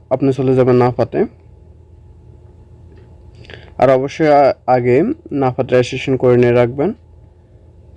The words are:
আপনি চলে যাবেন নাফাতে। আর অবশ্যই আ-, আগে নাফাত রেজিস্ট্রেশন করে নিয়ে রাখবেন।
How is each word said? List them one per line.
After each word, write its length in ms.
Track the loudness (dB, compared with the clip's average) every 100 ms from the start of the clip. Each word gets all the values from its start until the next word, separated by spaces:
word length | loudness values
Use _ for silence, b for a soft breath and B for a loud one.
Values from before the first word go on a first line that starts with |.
| -6
আপনি 240 | -4 -2
চলে 220 | -2 0 0
যাবেন 200 | 2 2
নাফাতে। 500 | 0 -2 -4 -4 -6 -8 -20 -20 -20 -20 -20 -20 -20 -20 -20 -20 -20 -20 -20 -20 -20 -20 -20 -20 -20 -20 B B B B
আর 120 | 0
অবশ্যই 380 | 2 -2 -2 2
আ-, 260 | 4 2 0 -2
আগে 360 | 0 2 0 0 -6 -8
নাফাত 400 | -4 -4 -4 -2
রেজিস্ট্রেশন 460 | -2 -2 -6 -6 -2
করে 200 | 2 2
নিয়ে 140 | 2
রাখবেন। 420 | 2 0 -2 -6 -6 -16 -20 -20 _ _ -20 -20 -20 -20